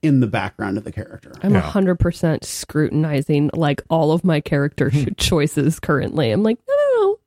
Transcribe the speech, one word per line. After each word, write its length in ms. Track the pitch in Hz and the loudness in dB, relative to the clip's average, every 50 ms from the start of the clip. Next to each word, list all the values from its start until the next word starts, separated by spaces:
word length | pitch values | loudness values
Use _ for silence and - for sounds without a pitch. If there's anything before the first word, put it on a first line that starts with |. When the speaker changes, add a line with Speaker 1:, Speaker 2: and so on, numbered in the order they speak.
Speaker 1:
in 180 | - 156 143 131 | 2 4 4 4
the 80 | 123 | 2
background 500 | 107 - 110 95 95 _ - 104 101 95 | 2 0 -4 -4 -4 _ -6 -6 -4 -4
of 60 | 104 - | -6 -8
the 80 | - | -8
character. 400 | 80 - 95 - - - - - - - | -10 -10 -12 -12 -16 -20 -20 -20 -16 -4
Speaker 2:
I'm 120 | - 196 208 | 0 2 2
Speaker 3:
Yeah. 60 | - | 2
Speaker 2:
a 20 | |
hundred 340 | 160 76 - 208 190 180 180 | 2 0 0 0 2 2 2
percent 480 | 170 - 170 170 - - 165 156 - - | 0 0 -2 0 -2 -2 -2 -2 -2 -6
scrutinizing, 1040 | - - - - - - 147 156 - - 147 156 160 151 135 147 - 151 143 147 147 - | -10 -12 -12 -12 -6 -2 -2 0 0 0 0 0 0 -2 -4 0 0 0 2 2 0 0
like, 280 | 160 160 143 139 - - _ | 0 0 0 -2 -4 -4 _
all 220 | 165 160 156 151 | 0 2 2 2
of 120 | 160 170 - | 2 2 2
my 160 | 185 160 151 | 2 0 0
character 480 | - - - 143 139 147 _ - 139 135 | 0 0 0 0 0 -2 _ 0 -2 0
ch- 160 | - 147 135 - - | 2 0 0 -2 -4
Speaker 3:
<laughs> 40 | |
Speaker 2:
choices 640 | - - - 185 156 143 151 - - 135 151 165 - | -4 -2 0 2 2 0 0 0 0 0 0 0 -2
currently. 500 | - - 156 135 120 - - - 147 113 | -2 -2 0 0 0 -2 -2 0 0 2
I'm 120 | 107 185 208 | 2 2 2
like, 160 | 220 233 - _ | 0 0 -2 _
"No, 60 | - 554 | -2 0
no, 260 | 571 587 571 508 466 415 | 2 2 2 2 2 2
no. 140 | 392 415 453 _ | 0 0 -2 _